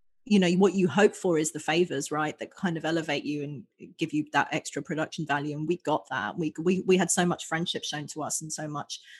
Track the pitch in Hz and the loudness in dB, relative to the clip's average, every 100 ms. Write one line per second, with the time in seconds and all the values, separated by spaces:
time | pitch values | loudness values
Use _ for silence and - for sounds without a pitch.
0 | _ _ - 202 180 180 196 190 180 135 | _ _ 2 6 6 6 4 4 2 6
1 | 208 - 190 160 156 - - 160 175 139 | 4 4 0 2 0 -2 0 2 2 0
2 | 143 147 151 - - - 185 160 156 165 | -2 -2 -2 -4 -10 -4 -4 -2 -2 -2
3 | 156 143 - 147 143 143 - _ - - | -2 -4 -4 -6 -6 -10 -14 _ -20 -6
4 | 160 151 151 143 - 147 - - 143 151 | -4 -2 0 0 0 -2 -4 -8 -6 -4
5 | 156 - 156 143 143 147 156 175 - 147 | -4 -4 -2 -2 -2 -4 -2 -2 -2 -2
6 | - 131 104 120 156 156 165 180 - 185 | -2 -4 -4 -4 -4 -2 0 2 4 4
7 | 170 - 175 170 - 160 175 - - 151 | 4 2 2 0 -4 -4 -4 -4 -6 -8
8 | 143 - 135 - 160 156 156 147 - - | -8 -8 -6 -6 -6 -8 -8 -8 -8 -12
9 | - - | -14 -20